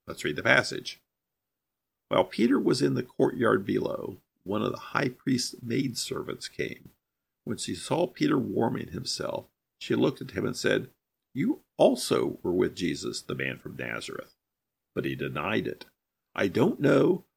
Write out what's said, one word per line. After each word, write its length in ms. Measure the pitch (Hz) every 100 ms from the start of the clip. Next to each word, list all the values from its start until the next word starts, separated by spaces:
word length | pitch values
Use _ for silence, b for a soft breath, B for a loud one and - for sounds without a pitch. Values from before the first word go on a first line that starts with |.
| -
Let's 160 | 78
read 140 | - 73
the 60 |
passage. 560 | 120 131 - - - - _ _ _ _ _ _ _ _ _ _ -
While 140 | -
Peter 380 | - - 233 277
was 220 | - 127
in 120 | 143
the 80 | 131
courtyard 640 | - - 131 - 110 110 104
below, 520 | 101 - - - - _ _
one 180 | 90 104
of 80 | -
the 80 | -
high 300 | - - 135
priest's 480 | - - 127 - -
maidservants 840 | 120 123 139 113 - - - - -
came. 440 | - 58 - - _ _ _ _ _
When 140 | - 104
she 180 | -
saw 320 | 90 - 143 180
Peter 320 | - 151 -
warming 520 | 104 110 117 - -
himself, 560 | 92 - - - - - _ _ -
she 160 | - 117
looked 240 | 143 -
at 100 | -
him 160 | 98 107
and 100 | -
said, 340 | 107 104 - _ _ _ _
"You 280 | 127 214 359 _ -
also 600 | 196 247 - - - -
were 120 | 90
with 200 | 90 92
Jesus, 460 | 87 87 71 - -
the 140 | -
man 240 | 67 65 64
from 180 | - 64
Nazareth." 580 | 60 57 - - - _ _ _ _ _ _
But 100 | -
he 100 | 71
denied 520 | 65 69 71 82 110 -
it. 180 | - - _ _ _ _
"I 140 | - 101
don't 320 | 107 156 294
know 440 | 143 143 147 185 -